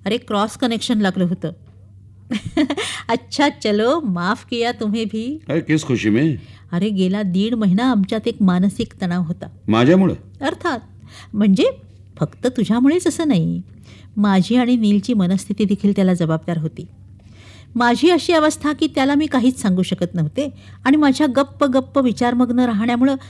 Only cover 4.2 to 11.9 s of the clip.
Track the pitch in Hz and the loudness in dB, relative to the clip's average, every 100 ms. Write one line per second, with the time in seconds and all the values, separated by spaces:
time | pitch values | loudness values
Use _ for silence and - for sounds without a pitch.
4.2 | 180 220 - 240 233 240 214 226 220 220 | -2 -4 -6 -4 -4 -4 -4 -4 -4 -6
5.2 | 240 311 - 156 156 156 - 117 107 107 | -8 -10 -6 -4 0 -2 0 -2 2 2
6.2 | 160 131 - - - 170 208 196 185 202 | 0 -2 -10 -20 -8 -4 -2 0 -2 -2
7.2 | 202 180 214 240 208 190 254 226 185 220 | -2 -2 -2 0 0 2 2 2 0 -2
8.2 | 233 233 190 180 196 190 226 - 180 180 | -4 0 2 2 0 -2 -6 -6 -4 -4
9.2 | 160 170 - - - 110 127 185 180 - | -4 -6 -12 -10 0 2 4 4 4 -2
10.2 | - - 277 - 349 240 - - - - | -10 -8 -6 -4 -6 -6 -10 -20 -20 -20
11.2 | - 208 208 190 494 523 - | -8 0 2 4 2 -2 -14